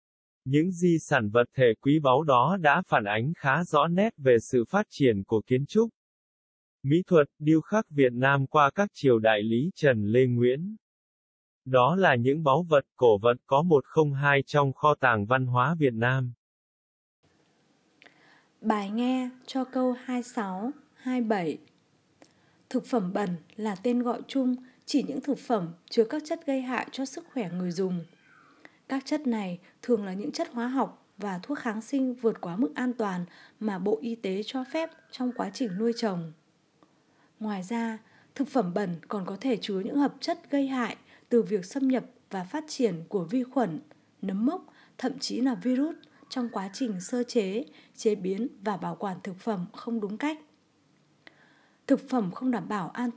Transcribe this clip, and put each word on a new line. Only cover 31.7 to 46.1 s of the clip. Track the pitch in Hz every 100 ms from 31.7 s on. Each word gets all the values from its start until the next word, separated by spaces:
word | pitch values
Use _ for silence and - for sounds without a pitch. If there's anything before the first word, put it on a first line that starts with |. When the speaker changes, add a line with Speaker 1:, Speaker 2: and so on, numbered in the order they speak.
| 214
Speaker 2:
sinh | 220 277 262
vượt | 247 226 -
quá | 180 175
mức | 294 277
an | 254 240
toàn | 208 185 175 - - _
mà | 214 190
Bộ | 190 440
Y | 240 226
tế | 196 190 220
cho | 262 254
phép | 320 320 - _
trong | - 247
quá | 233 196
trình | 202 240 180
nuôi | 233 233
trồng. | 220 180 165 156 _ _ _ _ _ _ _ _ _ _
Ngoài | 214 202
ra, | 180 233 233 220 - _ _ -
thực | 269
phẩm | 269 180
bẩn | 185 196 165 -
còn | 208 180
có | 196
thể | 269 202
chứa | - 190
những | 208 285
hợp | 277 -
chất | - 339 -
gây | 285 269
hại | 262 214 - _ - _
từ | 240
việc | 185 208 175
xâm | 277 269
nhập | 254 - - _
và | 190
phát | 180 302 311
triển | - 233 165 160
của | 202
vi | 165 254
khuẩn, | 247 277 208 151 - - _ _
nấm | 196 196 240
mốc, | 370 - _ _ -
thậm | 254 -
chí | - 202
là | 262 214
virus | 240 254 302 311 -